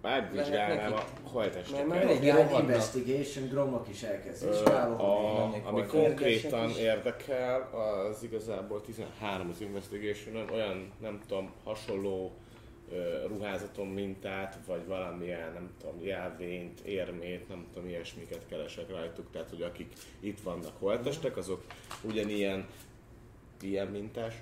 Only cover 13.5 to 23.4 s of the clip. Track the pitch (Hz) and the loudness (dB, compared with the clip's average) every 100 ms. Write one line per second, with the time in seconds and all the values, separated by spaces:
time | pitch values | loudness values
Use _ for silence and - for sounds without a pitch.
13.5 | 92 101 - 98 98 98 95 101 95 98 | -4 -4 -6 -4 -2 -4 -6 -6 -4 -6
14.5 | - - 85 90 92 90 87 87 87 82 | -8 -6 -4 -2 -4 -4 -4 -4 -4 -6
15.5 | 85 90 - 76 82 92 92 87 82 90 | -8 -12 -10 -12 -6 -4 -2 -4 -6 -6
16.5 | 90 87 87 - 95 87 87 87 90 - | -6 -8 -10 -4 -2 -2 -4 -6 -8 -8
17.5 | 92 82 92 90 85 82 - 85 82 - | -12 -10 -10 -6 -6 -8 -12 -10 -10 -8
18.5 | 85 78 - 85 90 82 87 85 87 80 | -8 -6 -8 -8 -6 -6 -8 -10 -8 -8
19.5 | 87 85 - 87 - - - 104 - 92 | -6 -6 -6 -12 -12 -18 -8 -8 -6 -6
20.5 | 85 80 - 95 117 127 147 135 101 90 | -6 -8 -2 0 2 0 -2 -2 -2 -4
21.5 | 90 - - - - 110 110 104 104 98 | -6 -6 -16 -12 -8 -2 0 0 2 2
22.5 | 95 95 - - - - - - - | 0 -4 -14 -18 -20 -20 -20 -20 -20